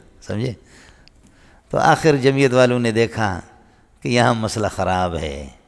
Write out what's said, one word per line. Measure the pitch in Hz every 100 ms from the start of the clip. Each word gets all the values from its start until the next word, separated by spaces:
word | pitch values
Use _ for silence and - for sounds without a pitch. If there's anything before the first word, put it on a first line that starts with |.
| - -
समझे। | - 101 123 104 _ - - - _ _ - _ - - -
तो | -
आखिर | - 156 160 143
जमीयत | 131 135 135
वालों | 127 127 123
ने | 117
देखा | 110 113 - 104 90 - - _ _ _ _
कि | 139
यहाँ | 120 120 117
मसला | 110 113 98
ख़राब | - 92 92 90 82
है। | 78 71 69 -